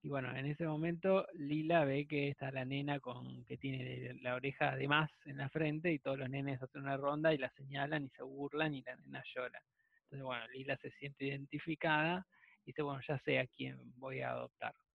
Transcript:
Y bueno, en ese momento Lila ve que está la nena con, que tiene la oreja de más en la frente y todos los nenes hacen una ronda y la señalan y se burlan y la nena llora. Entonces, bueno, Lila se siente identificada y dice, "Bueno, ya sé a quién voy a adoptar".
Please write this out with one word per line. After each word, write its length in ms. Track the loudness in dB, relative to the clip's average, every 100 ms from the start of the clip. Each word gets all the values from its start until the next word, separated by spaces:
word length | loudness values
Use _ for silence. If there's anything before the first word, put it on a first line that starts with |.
Y 60 | 0
bueno, 260 | 0 0 -2
en 100 | -2
ese 200 | 0 0
momento 600 | 2 2 2 6 6 4
Lila 500 | -6 0 2 6 6
ve 220 | 6 2 2
que 220 | 0 0
está 220 | -2 -4
la 120 | -4
nena 360 | -2 -2 0 -2
con, 440 | -2 -8 -8 -10
que 120 | -10 -6
tiene 560 | -4 -4 -4 -6 -8 -6
la 140 | -2 -2
oreja 400 | -2 2 2 2
de 100 | 4
más 220 | 4 4 -4
en 120 | -12 -6
la 100 | -4
frente 420 | 0 0 2 2
y 60 | 2
todos 200 | 0 -2
los 120 | -2
nenes 320 | -2 -2 -2
hacen 200 | -6 -6
una 140 | -2 0
ronda 380 | 2 4 4
y 40 | 4
la 120 | 0
señalan 540 | -6 -8 -2 0 0
y 60 | -2
se 120 | -8
burlan 520 | -10 -6 -4 0 0
y 80 | 0
la 140 | -6 -12
nena 260 | -10 -10 -8
llora. 260 | -6 -6 -8 _ _ _ _
Entonces, 200 | _ -10
bueno, 220 | -4 -4 -6
Lila 280 | -8 -4 -4
se 160 | -4
siente 340 | -10 -12 -4 -4
identificada 1000 | -4 -6 -6 -4 0 4 4 4 0 -4 _ -20 _
y 60 | -10
dice, 120 | -4
"Bueno, 180 | -4 -4 -2
ya 120 | -2
sé 180 | 2 2
a 60 | 2
quién 300 | -4 -8 -8 -14 -12
voy 220 | -8 -4
a 100 | -4
adoptar". 440 | -4 -6 _ -8 -8 _